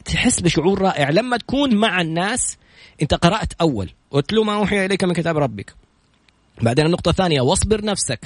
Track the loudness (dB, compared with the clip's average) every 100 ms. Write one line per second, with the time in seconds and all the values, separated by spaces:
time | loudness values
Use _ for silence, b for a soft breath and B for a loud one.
0 | -4 0 0 2 0 2 0 2 0 0
1 | 2 2 0 -4 -2 -2 2 2 2 2
2 | -2 -2 -2 -2 -6 -8 B B B B
3 | -2 2 2 2 -4 -2 -2 -2 -8 -12
4 | _ -4 0 0 0 0 0 0 0 0
5 | 0 0 -2 0 -2 -4 -14 -18 _ _
6 | _ _ _ _ _ -2 0 2 2 2
7 | 0 2 2 2 2 2 2 0 0 -4
8 | -4 -6